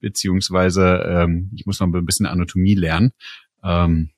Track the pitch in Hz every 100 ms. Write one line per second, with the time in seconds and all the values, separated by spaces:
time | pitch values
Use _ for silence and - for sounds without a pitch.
0 | 110 - 98 92 - 92 92 90 92 90
1 | - 87 85 85 92 107 - 98 92 87
2 | 85 - 95 90 87 92 92 98 85 80
3 | 123 _ - - _ _ 92 87 87 80
4 | 80